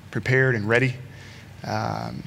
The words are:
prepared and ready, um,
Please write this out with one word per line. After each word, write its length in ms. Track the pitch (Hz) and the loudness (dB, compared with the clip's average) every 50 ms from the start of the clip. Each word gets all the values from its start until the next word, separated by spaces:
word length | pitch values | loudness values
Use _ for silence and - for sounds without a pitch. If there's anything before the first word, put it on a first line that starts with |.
| - - | -18 -8
prepared 420 | - 117 - 127 131 131 131 131 120 | -8 -4 0 4 4 6 6 4 2
and 160 | 110 101 107 | 2 2 4
ready, 240 | 117 120 131 131 120 - - - - - - - - - - - - - - | 4 4 4 2 0 -4 -12 -16 -16 -18 -18 -18 -18 -18 -18 -18 -18 -12 -6
um, 580 | - 104 107 110 113 - - - 117 123 135 - | -4 -2 -2 -2 -2 -2 -4 -6 -6 -8 -8 -10